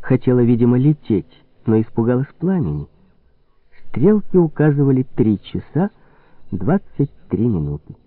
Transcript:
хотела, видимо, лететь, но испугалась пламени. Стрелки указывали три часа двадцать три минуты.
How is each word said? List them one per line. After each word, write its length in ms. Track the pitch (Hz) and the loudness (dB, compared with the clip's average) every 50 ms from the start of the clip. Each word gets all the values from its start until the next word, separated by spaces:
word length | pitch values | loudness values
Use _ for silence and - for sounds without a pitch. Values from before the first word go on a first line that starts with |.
хотела, 400 | - - 131 123 - - 127 123 | -2 0 -2 0 2 2 2 2
видимо, 360 | 120 117 123 117 120 120 123 | 4 2 4 4 4 2 2
лететь, 680 | 123 131 147 156 151 - - 110 95 78 _ _ _ _ _ _ _ - | 2 2 2 0 0 -2 -2 -2 -2 -2 _ _ _ _ _ _ _ -2
но 140 | - 110 110 | 0 0 0
испугалась 520 | 110 - - - 113 113 123 123 135 - - _ | 0 -2 -4 -2 -2 0 0 -2 -2 -6 -8 _
пламени. 500 | - 175 190 180 135 82 73 73 71 - _ _ _ _ _ _ _ _ _ _ _ _ _ _ _ _ - - - - | -4 -4 -2 -2 -2 -4 -4 -6 -10 -12 _ _ _ _ _ _ _ _ _ _ _ _ _ _ _ _ -20 -16 -12 -8
Стрелки 480 | - - 131 190 214 214 196 - - | -4 0 2 2 2 2 0 0 2
указывали 680 | 185 175 160 - - 151 156 147 139 143 139 135 131 131 | 2 2 2 0 0 2 2 2 2 2 2 2 0 0
три 360 | 131 - - 123 110 107 95 | -4 -2 0 2 2 2 0
часа 500 | - - - 92 - - - 143 180 208 _ _ _ _ _ _ _ _ _ - - - | -4 -8 -10 -10 -10 -6 -4 -4 -4 -4 _ _ _ _ _ _ _ _ _ -20 -16 -12
двадцать 600 | - - 98 104 165 202 - - - - 143 143 - - - - | -10 -6 -2 0 0 -2 -2 -6 -4 -4 -4 -4 -4 -18 -12 -8
три 180 | - 92 110 | -4 -2 -2
минуты. 500 | 120 110 87 76 71 73 73 _ - - - _ | -2 -2 -2 -4 -4 -6 -8 _ -16 -20 -20 _